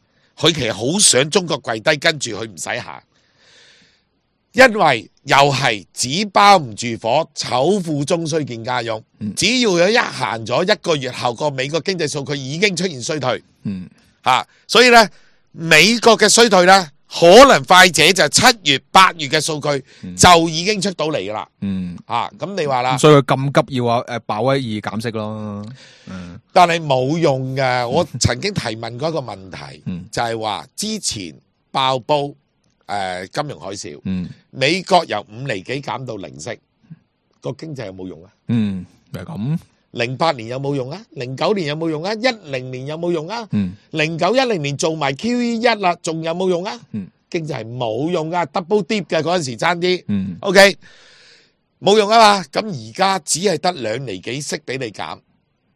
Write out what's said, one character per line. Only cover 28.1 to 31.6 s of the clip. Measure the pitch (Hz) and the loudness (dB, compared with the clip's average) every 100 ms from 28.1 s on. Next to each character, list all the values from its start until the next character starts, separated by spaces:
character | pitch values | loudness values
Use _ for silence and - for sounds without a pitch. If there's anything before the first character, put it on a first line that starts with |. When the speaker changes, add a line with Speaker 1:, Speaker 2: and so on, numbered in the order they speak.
| 123 | 0
Speaker 1:
曾 | - 123 | -2 0
經 | 185 | -4
提 | 175 120 | -4 -6
問 | 110 113 120 | -6 -10 -8
過 | 156 | -6
一 | |
個 | 156 | -6
問 | 117 98 95 | -8 -12 -14
題， | 78 71 76 - | -16 -16 -14 -12
Speaker 2:
嗯。 | 87 90 | -10 -8
Speaker 1:
就 | - | -6
係 | 117 113 | -4 -4
話 | 110 92 71 | -4 -6 -10
之 | - 208 214 | -10 -8 -6
前 | - 110 87 65 _ _ | -6 -8 -10 -16 _ _